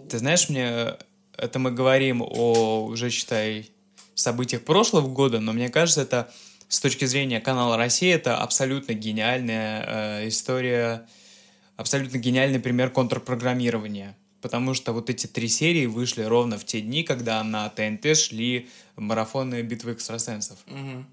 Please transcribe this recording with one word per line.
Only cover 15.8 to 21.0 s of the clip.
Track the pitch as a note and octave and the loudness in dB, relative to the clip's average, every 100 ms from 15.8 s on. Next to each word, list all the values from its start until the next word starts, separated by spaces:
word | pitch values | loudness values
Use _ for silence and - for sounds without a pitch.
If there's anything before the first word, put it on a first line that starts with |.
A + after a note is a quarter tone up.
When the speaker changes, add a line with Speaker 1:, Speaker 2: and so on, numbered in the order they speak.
| B2+ | 0
Speaker 1:
вышли | A2 B2 - | -2 -4 -2
ровно | A2 A#2+ A#2+ G#2+ | 2 2 2 -2
в | - | -4
те | A2+ | -6
дни, | G#2+ C#3+ | -4 -4
когда | D#3+ C3 A2+ A2 | -2 -2 -2 -2
на | A2 A2 G#2+ | -2 -4 -4
Т | - | -4
Н | G#2+ G#2+ | -4 -2
Т | D3 D3+ | 2 2
шли | - A2+ A#2 B2 A#2+ - - - | 2 -2 -2 -2 -6 -20 -20 -8
марафоны | G#2+ A2 A2 C3+ C3 B2 | -2 0 -2 -2 -4 -4
битвы | A#2 A#2 A#2+ | -6 -6 -8
экстрасенсов. | A2+ - A2+ A#2 G#2+ - - - | -8 -6 -6 -6 -6 -8 -10 -16
Speaker 2:
Мгм. | C3+ C3+ B2+ | -12 -12 -12